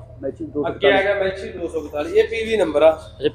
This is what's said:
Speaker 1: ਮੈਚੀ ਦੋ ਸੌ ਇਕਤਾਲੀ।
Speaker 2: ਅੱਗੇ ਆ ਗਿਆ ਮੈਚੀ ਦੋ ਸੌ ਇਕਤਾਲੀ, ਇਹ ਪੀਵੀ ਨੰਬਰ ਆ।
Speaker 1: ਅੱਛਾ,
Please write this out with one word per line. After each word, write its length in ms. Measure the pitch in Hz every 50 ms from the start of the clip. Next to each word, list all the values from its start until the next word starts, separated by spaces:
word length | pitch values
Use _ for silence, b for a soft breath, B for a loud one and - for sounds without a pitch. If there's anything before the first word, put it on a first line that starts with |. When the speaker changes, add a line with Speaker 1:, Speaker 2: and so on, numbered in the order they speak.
| - - - - -
Speaker 1:
ਮੈਚੀ 220 | 135 - - 165
ਦੋ 180 | 147 139 147 147
ਸੌ 60 | 170
ਇਕਤਾਲੀ। 260 | - - 196 202 202
Speaker 2:
ਅੱਗੇ 160 | 196 196 202
ਆ 40 | 202
ਗਿਆ 100 | 196 190
ਮੈਚੀ 340 | 190 190 - - 220 - 175
ਦੋ 100 | 170 160
ਸੌ 160 | 165 160 151
ਇਕਤਾਲੀ, 260 | 147 147 147 151 170
ਇਹ 140 | 185 214 220
ਪੀਵੀ 320 | 214 226 226 220 220 226
ਨੰਬਰ 260 | 208 180 160 147 147 151
ਆ। 80 | 160
Speaker 1:
ਅੱਛਾ, 380 | 156 156 - - - - 131 147